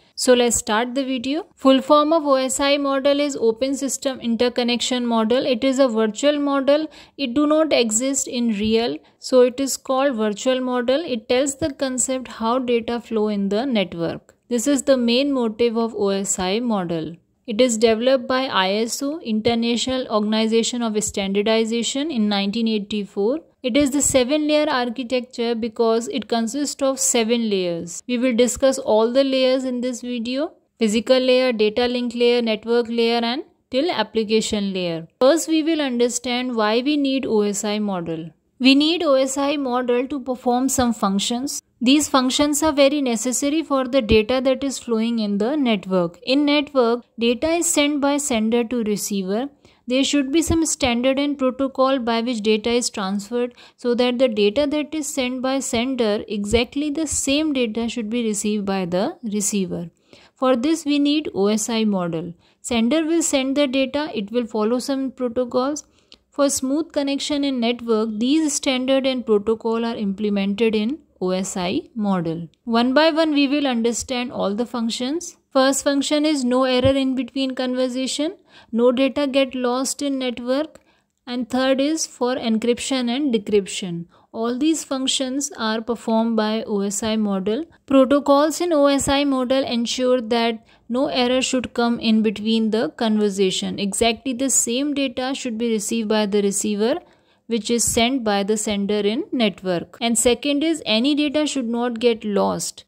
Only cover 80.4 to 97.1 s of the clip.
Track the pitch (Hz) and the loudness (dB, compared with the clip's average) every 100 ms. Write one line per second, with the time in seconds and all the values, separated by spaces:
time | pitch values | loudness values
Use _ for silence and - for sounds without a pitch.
80.4 | 240 269 311 - _ _ _ _ - 247 | -2 -2 -4 -10 _ _ _ _ -10 -8
81.4 | 247 254 262 262 277 320 - - 247 254 | -4 0 2 2 2 0 -4 -4 -4 -2
82.4 | 233 220 233 240 - 262 240 247 294 226 | -2 0 0 -2 -2 -2 -2 -2 0 -2
83.4 | 208 208 185 - 190 170 170 _ _ 226 | 0 0 0 -6 -8 -8 -10 _ _ -6
84.4 | 233 247 302 320 - 269 262 - 262 269 | -4 0 0 0 -2 -4 -2 -2 -2 -4
85.4 | 277 - 220 220 226 233 - 220 226 220 | -6 -6 -4 -4 -4 -6 0 0 2 0
86.4 | 214 220 - 208 202 196 226 220 208 190 | 0 -2 -2 -2 -2 -2 -2 0 0 0
87.4 | 185 226 330 _ - 269 254 285 294 277 | -2 -2 -4 _ 2 4 6 4 4 4
88.4 | 311 294 349 302 285 277 269 277 285 262 | 4 0 0 2 4 2 0 0 2 0
89.4 | 247 262 262 240 233 - 254 254 220 233 | 0 0 0 -2 -2 0 2 0 0 0
90.4 | 233 226 - _ - 240 285 262 247 254 | 0 -2 -10 _ -6 -4 -2 0 0 0
91.4 | 254 254 247 - 240 240 226 220 220 208 | 0 -2 -2 -2 0 0 2 2 2 0
92.4 | 214 226 220 214 302 - 226 214 208 190 | 0 0 2 0 -2 -2 0 2 2 2
93.4 | 190 180 190 190 196 196 226 220 277 240 | 0 0 -4 -4 -4 0 0 0 -4 -4
94.4 | 269 - - 240 294 285 269 240 254 262 | -2 0 0 -2 -2 -2 -4 -4 -6 -6
95.4 | 262 220 240 220 214 233 214 214 214 208 | -6 -4 -2 -2 -2 -2 0 0 2 2
96.4 | 202 196 214 208 220 339 - | 0 0 -2 0 0 -2 -6